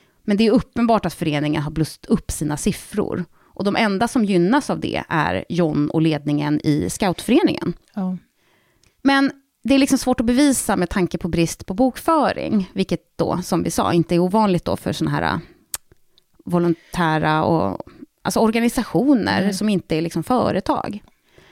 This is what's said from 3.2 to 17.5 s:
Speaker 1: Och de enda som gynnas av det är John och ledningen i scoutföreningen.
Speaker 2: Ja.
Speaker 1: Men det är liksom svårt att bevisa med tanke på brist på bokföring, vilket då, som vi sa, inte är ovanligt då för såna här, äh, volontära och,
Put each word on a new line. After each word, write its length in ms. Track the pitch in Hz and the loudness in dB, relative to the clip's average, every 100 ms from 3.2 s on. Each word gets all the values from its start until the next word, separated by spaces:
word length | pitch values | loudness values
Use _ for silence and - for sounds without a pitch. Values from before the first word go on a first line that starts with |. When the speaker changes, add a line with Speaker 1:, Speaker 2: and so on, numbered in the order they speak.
| 170 _ _ | -8 _ _
Speaker 1:
Och 100 | - | -6
de 120 | 202 196 | -2 0
enda 320 | 220 190 233 | 0 0 0
som 160 | 254 | 0
gynnas 460 | 202 180 175 277 - | 2 2 4 2 0
av 100 | 165 | -4
det 240 | - 71 - | -4 -6 -4
är 360 | 160 147 92 - | -2 -2 -2 -4
John 420 | 165 165 147 147 | -2 0 0 0
och 120 | 160 | 0
ledningen 580 | 160 147 143 147 147 147 | 0 0 -2 -2 0 0
i 260 | - 147 90 | 0 0 -2
scoutföreningen. 840 | - 196 - - 294 349 - - - _ | -2 -2 -2 2 4 4 0 -6 -8 _
Speaker 2:
Ja. 220 | 208 185 180 _ _ _ _ _ _ _ _ | -6 -6 -6 _ _ _ _ _ _ _ _
Speaker 1:
Men 300 | 269 277 277 - _ _ | 2 4 2 -2 _ _
det 120 | 226 | 2
är 40 | 269 | 2
liksom 200 | 269 269 | 4 2
svårt 220 | 254 254 | 2 0
att 60 | 226 | 2
bevisa 500 | 247 294 247 - 180 | 4 4 2 0 0
med 140 | 175 | 0
tanke 280 | 202 170 - | 0 -2 -2
på 100 | 175 | -2
brist 380 | 170 165 - - | 0 0 -2 -6
på 80 | |
bokföring, 960 | 190 262 - - 320 233 - - 214 185 | 0 0 0 2 2 2 0 -2 -2 0
vilket 440 | 190 190 175 _ - | -4 -2 -4 _ -4
då, 240 | - 170 | -2 -2
som 200 | 180 - | -2 -2
vi 80 | 170 | 0
sa, 220 | - 98 | 0 2
inte 220 | 170 160 | 2 2
är 40 | 175 | 2
ovanligt 460 | 180 220 208 175 | 2 2 2 2
då 120 | - - | -2 -4
för 160 | 180 | -4
såna 180 | - 156 | -4 -2
här, 120 | 147 | -2
äh, 160 | 80 170 - _ _ - _ _ _ _ _ _ | -2 -4 -8 _ _ -14 _ _ _ _ _ _
volontära 1000 | - 175 170 165 _ 175 165 156 156 156 | -2 0 2 -2 _ -2 0 0 0 0
och, 380 | - | 2